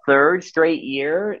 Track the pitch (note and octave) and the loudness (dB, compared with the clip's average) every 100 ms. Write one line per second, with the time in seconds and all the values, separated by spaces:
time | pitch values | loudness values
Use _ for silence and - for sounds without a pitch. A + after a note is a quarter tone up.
0 | - C#3 D3 F3+ F3 - E3 D#3+ B2+ C#3 | 2 4 4 0 -4 0 0 0 -6 -6
1 | C#3+ E3+ G#3 G3 | -4 -4 -4 -6